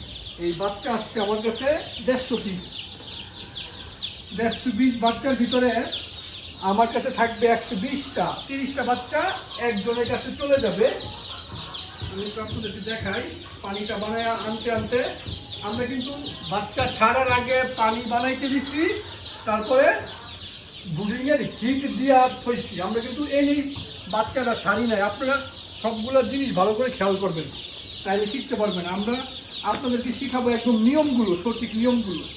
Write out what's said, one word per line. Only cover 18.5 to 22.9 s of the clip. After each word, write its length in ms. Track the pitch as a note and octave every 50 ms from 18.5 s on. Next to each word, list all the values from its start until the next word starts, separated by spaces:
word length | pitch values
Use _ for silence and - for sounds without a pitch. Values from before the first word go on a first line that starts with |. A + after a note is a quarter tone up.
| C4+ C#4 - - C#4 D4 E4 F#4 G#4+ G#4+ - - - - - - - - -
তারপরে 480 | A3+ G#3+ G#3+ G#3+ - C4 C4 D4 E4 A4 - - - - - - - - - - - - - - - - - -
ব্রুডিংয়ের 540 | F3+ D#3 D3+ G#3 G#3 A#3 B3+ B3+ C#4+ D4 C4+ G3+ D3 - -
হিট 360 | G#3 B3 C#4 C4+ C#4+ A#3 -
দিয়া 320 | G#3+ C4 C#4 C4 B3+ B3+ B3+ - - -
থইছি। 360 | A#3+ A#3+ G3 - - F#3+ F3
আমরা 200 | F3+ G3+